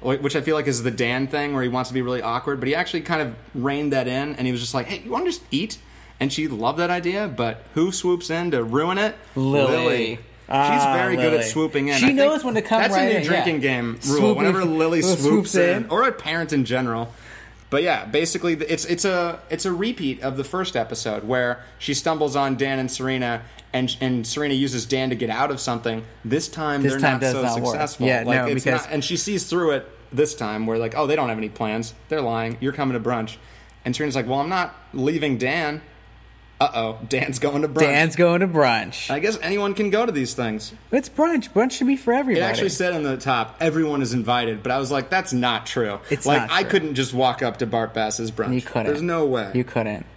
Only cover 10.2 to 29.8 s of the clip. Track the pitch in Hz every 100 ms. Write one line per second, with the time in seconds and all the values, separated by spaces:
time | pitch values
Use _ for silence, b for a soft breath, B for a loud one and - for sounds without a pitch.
10.2 | - - - 135 143 143 139 135 123 123
11.2 | 120 120 113 156 160 147 139 139 254 277
12.2 | 277 302 254 220 208 226 220 196 190 208
13.2 | 151 170 170 156 135 127 120 113 135 143
14.2 | 208 214 196 190 180 160 160 170 175 175
15.2 | 139 214 196 190 175 185 220 175 262 -
16.2 | - 165 165 147 117 127 127 117 117 B
17.2 | B B B B - 139 170 135 98 139
18.2 | 160 180 175 165 151 160 - 170 202 180
19.2 | 170 165 - 160 190 175 214 240 147 127
20.2 | 127 131 135 185 185 127 110 113 - 107
21.2 | 107 127 123 123 B B - 135 - 160
22.2 | 151 135 139 127 135 135 127 - 131 131
23.2 | 120 117 117 B B 127 127 - 131 123
24.2 | 113 - 147 135 139 123 113 135 131 123
25.2 | 117 110 143 135 - 117 117 113 113 -
26.2 | 113 139 165 - 156 143 139 135 143 127
27.2 | 131 131 123 117 123 117 151 - 127 123
28.2 | 113 131 127 135 135 131 147 156 135 175
29.2 | - 202 - 175 165 139